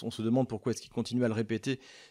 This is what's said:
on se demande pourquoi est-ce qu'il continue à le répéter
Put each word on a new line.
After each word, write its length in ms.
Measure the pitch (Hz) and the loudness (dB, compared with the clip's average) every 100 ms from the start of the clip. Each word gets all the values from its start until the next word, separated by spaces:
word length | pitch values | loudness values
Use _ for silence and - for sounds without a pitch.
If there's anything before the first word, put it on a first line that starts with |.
on 80 | 117 | -8
se 100 | - | -2
demande 260 | 113 127 127 | 2 2 2
pourquoi 240 | 110 - | 0 -2
est-ce 100 | 110 | -2
qu'il 100 | - | -4
continue 320 | - 110 123 | -4 -2 2
à 40 | 123 | 2
le 60 | |
répéter 460 | 113 110 110 131 131 - - - | 2 0 0 -2 -4 -6 -20 -16